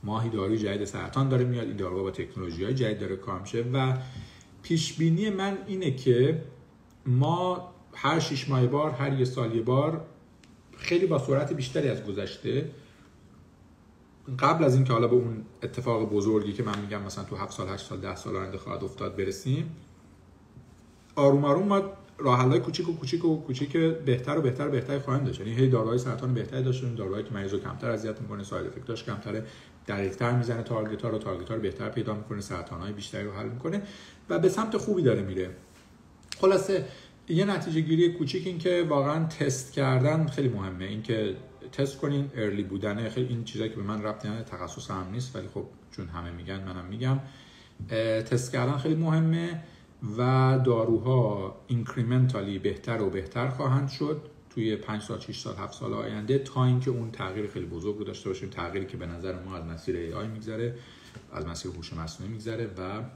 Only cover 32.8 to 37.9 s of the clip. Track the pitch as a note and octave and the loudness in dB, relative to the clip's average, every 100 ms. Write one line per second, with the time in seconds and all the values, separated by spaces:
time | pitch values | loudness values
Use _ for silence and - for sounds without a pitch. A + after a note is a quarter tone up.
32.8 | F#2 G#2 G2+ G2+ G#2 G2 A#2+ A#2 D#3+ G3+ | -8 -8 -8 -6 -6 -6 -8 -4 -2 -2
33.8 | G3 - - - - E3+ F#3 F#3 A3 G#3+ | -4 -14 -18 -20 -2 4 4 4 0 0
34.8 | - F#3+ C#3 G#2 F#2+ F#2 F2+ - - - | 2 4 6 4 2 -2 -4 -8 -18 -20
35.8 | - - - - - - F#3+ F#3+ F#3+ F#3+ | -20 -20 -20 -20 -18 4 6 6 4 0
36.8 | - - - - - E3+ G3+ F#3 E3+ D#3+ | -2 -10 -20 -20 0 2 4 2 0 0
37.8 | D3+ | 4